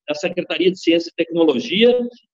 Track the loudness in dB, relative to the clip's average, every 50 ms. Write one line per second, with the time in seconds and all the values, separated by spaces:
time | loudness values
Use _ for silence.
0 | _ -8 -8 -6 -6 -6 -6 -6 -8 -6 -4 0 0 0 0 0 0 2 2 2
1 | 0 -4 _ -6 -6 -4 0 2 2 2 2 0 -4 -4 0 2 2 4 2 2
2 | -2 -6 -10 _ _ _